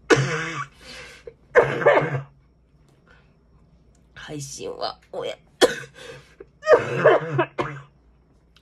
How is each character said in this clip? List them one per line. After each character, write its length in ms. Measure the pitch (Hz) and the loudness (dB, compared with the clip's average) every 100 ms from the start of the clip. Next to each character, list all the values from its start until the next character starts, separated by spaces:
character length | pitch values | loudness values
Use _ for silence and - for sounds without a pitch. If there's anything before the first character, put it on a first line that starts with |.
| - | 2
<coughs> 2250 | - 135 160 160 156 - - - - - - - - _ - - - 190 202 - 139 - _ _ _ _ _ _ _ _ _ _ _ _ _ _ _ _ _ _ | 2 2 -4 -6 -8 -12 -16 -20 -20 -20 -20 -20 -20 _ 2 4 2 4 4 2 -4 -8 _ _ _ _ _ _ _ _ _ _ _ _ _ _ _ _ _ _
配 260 | - - 151 | -20 -14 -12
信 340 | 139 - 92 | -12 -10 -10
は 240 | - 107 - _ | -8 -8 -8 _
お 140 | 185 - | -10 -8
や、 100 | - _ - | -10 _ 0
<coughs> 1900 | - 160 - - - - - - - _ 622 - - 508 539 349 160 151 320 - - - - _ _ _ _ _ _ _ | 0 0 -14 -18 -20 -20 -20 -20 -20 _ 4 4 4 2 4 4 2 -2 -4 -6 -10 -12 -18 _ _ _ _ _ _ _